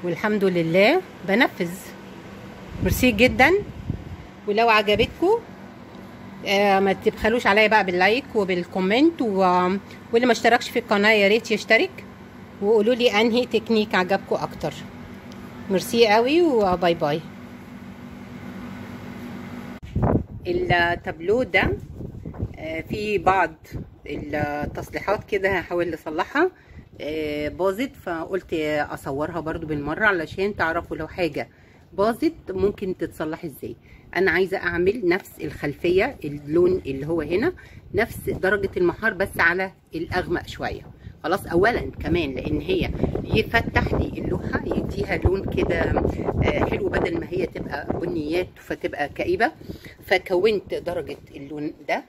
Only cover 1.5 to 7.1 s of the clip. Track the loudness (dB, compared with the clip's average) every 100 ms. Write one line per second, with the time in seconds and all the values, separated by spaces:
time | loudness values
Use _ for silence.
1.5 | 0 -6 -6 -14 -16 -18 -18 -16 -16 -16
2.5 | -16 -14 -4 -2 4 2 6 4 6 6
3.5 | 6 0 -12 -8 -8 -8 -14 -16 -12 -2
4.5 | 2 4 4 4 2 2 2 2 2 0
5.5 | -18 -18 -18 -20 -18 -18 -18 -18 -12 0
6.5 | 4 6 6 4 2 0